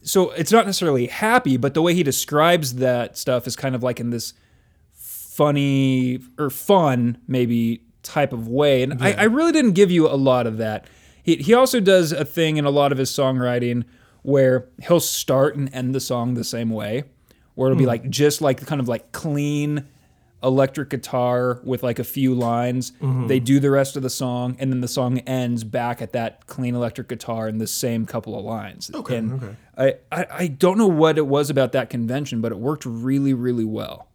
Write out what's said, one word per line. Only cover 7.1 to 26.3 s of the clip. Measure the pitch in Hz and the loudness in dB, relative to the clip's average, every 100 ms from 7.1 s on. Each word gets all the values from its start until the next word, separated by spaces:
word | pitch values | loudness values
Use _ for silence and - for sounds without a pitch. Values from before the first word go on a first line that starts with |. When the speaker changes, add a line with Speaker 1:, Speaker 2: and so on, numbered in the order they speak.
| 117 - | -2 -4
Speaker 1:
maybe, | 131 120 117 113 117 _ _ | -2 0 0 0 -4 _ _
type | - 151 135 | -6 -2 -2
of | 120 113 | -2 -4
way. | 127 147 131 | 2 4 4
And | 131 131 | 0 0
I, | 180 | 0
Speaker 2:
Yeah. | 196 | 2
Speaker 1:
I | |
really | 220 262 339 | 2 2 2
didn't | 302 240 | 2 4
give | 180 196 | 4 4
you | 175 156 | 6 4
a | 139 | 4
lot | 135 123 117 | 4 4 2
of | 110 | -2
that. | 110 107 - _ _ _ | -4 -4 -10 _ _ _
He, | - 151 | 0 0
he | 143 | 4
also | 240 262 254 | 6 6 4
does | 190 185 156 | 4 4 4
a | 156 | -2
thing | 147 170 160 151 | -4 0 0 2
in | |
a | 143 | 2
lot | 143 143 | 4 2
of | 135 | 2
his | 131 | -2
songwriting | - 135 131 123 123 120 120 120 _ _ _ | 0 0 0 0 0 -2 -2 -4 _ _ _
where | 135 139 131 127 - - | 0 4 6 4 -2 -6
he'll | - 170 | 2 2
start | - - - 131 147 143 | 2 -4 0 2 2 0
and | 135 | -6
end | 127 127 | -4 -4
the | 131 | -4
song | - 123 120 | -4 -4 -2
the | 123 | -4
same | 113 117 113 | -4 -4 -4
way, | 110 104 120 139 _ _ _ _ | -4 -4 -6 -6 _ _ _ _
where | - 131 | -2 2
it'll | 131 | 4
be, | |
Speaker 2:
Hmm. | 127 | 2
Speaker 1:
like, | 117 127 | 0 -4
just, | 135 147 143 | 2 2 2
like, | 147 135 143 | 0 0 -2
kind | 147 | -4
of, | 120 | -2
like, | 113 - | -4 -6
clean | - 160 143 147 147 147 147 139 _ _ _ _ - | -8 -4 -2 -2 -2 -2 -4 -6 _ _ _ _ -4
electric | 131 131 135 151 135 | 0 2 2 0 -6
guitar | 123 - 127 123 123 123 123 | -6 -4 -2 0 0 0 -2
with, | - 123 | -4 -4
like, | 127 117 | -4 -4
a | |
few | 117 139 131 | -6 -2 0
lines. | 123 120 117 123 127 123 - | 0 0 0 0 -2 -6 -6
Speaker 2:
Mm-hmm. | 135 127 123 | -4 -2 0
Speaker 1:
They | 131 | 0
do | 123 139 | 2 2
the | 139 | 4
rest | 139 135 139 | 2 0 -2
of | |
the | 131 | -6
song, | - 131 123 123 127 | -4 -4 -4 -4 -4
and | 135 | -4
then | 127 | -2
the | 123 | -2
song | - 123 127 | -2 -2 -2
ends | - 127 123 117 | -2 -4 -2 -4
back | 110 123 120 120 | -4 -4 -4 -6
at | 113 | -6
that | 123 113 | -6 -6